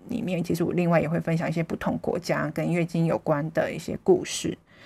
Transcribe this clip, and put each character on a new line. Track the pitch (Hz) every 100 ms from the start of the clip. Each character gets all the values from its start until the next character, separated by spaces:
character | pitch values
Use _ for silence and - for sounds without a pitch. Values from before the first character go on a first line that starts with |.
| -
里 | -
面， | 175 170
其 | 170
实 | 170
我 | 170
另 | 175 170
外 | 170
也 | 151
会 | 165
分 | 165 165
享 | 160
一 |
些 | 165
不 | 165 -
同 | 180 165
国 | - 175
家 | - 147 147
跟 | 160 160
月 | 170
经 | 170 170
有 | 165 -
关 | - 143 156
的 | 160 -
一 | 160
些 | - -
故 | - -
事。 | - - 170 - _ -